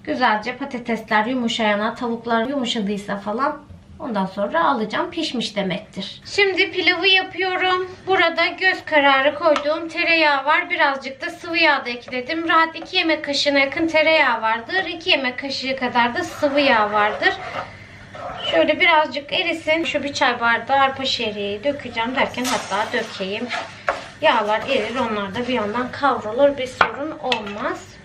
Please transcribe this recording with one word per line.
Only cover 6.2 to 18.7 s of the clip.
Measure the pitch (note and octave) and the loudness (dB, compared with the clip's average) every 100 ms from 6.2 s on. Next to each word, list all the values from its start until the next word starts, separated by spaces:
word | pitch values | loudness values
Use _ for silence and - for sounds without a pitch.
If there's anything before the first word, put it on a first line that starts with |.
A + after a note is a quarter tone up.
| - | -8
Şimdi | - G4 F#4 F#4+ | 2 2 4 0
pilavı | F4+ E4+ F4+ G4 | 2 0 2 4
yapıyorum. | F#4+ F#4+ E4+ F#4 F#4 F#4 F#4 F#4 - - | 4 2 -2 -2 0 0 0 -2 -8 -2
Burada | F#4 E4+ E4 F4 | 2 2 2 0
göz | - F#4 F4 - | 2 0 0 2
kararı | D#4 C#4 C4+ C#4 C#4+ | 4 6 6 4 2
koyduğum | E4+ D4 C#4+ D#4+ E4 | 2 4 2 -2 -2
tereyağı | D#4+ E4+ E4 D4+ C#4+ C4+ | -2 2 4 4 4 2
var. | D#4+ F4 | 2 2
Birazcık | E4+ D4+ C#4 B3 C4+ | 2 2 2 -8 -10
da | E4+ | -10
sıvı | E4+ F#4 E4+ | -10 -4 2
yağ | E4 C4+ A#3 | 4 4 0
da | |
ekledim. | A#3+ - B3+ B3 D#4+ E4 | -8 -8 -8 -4 -4 2
Rahat | E4 D#4+ E4 | 4 2 -2
iki | - F#4 | -4 0
yemek | E4+ D#4 D4+ | 2 0 0
kaşığına | C#4+ C#4+ C#4 | 0 2 2
yakın | C#4 E4 E4 | 2 0 2
tereyağı | D#4 D#4 D#4+ C#4 A#3 | 4 4 6 4 2
vardır. | A3 A3+ A#3 F4+ E4 | 0 -2 -2 -4 -4
İki | E4+ F4+ | -6 0
yemek | D#4+ B3+ B3+ | 2 0 -4
kaşığı | C#4 C#4 B3+ C4 | -8 -6 -4 -4
kadar | B3+ B3 A#3 C#4+ | 0 2 2 0
da | |
sıvı | F4 - D4 C#4 | -6 -2 0 2
yağ | C#4 A#3 G#3 | 4 4 4
vardır. | G#3 G#3 G#3 F#4 G4 - - - - - - - - - - - | 2 2 2 0 -2 -8 -10 -10 -14 -20 -20 -18 -14 -12 -8 -2
Şöyle | E4 D4 | 2 2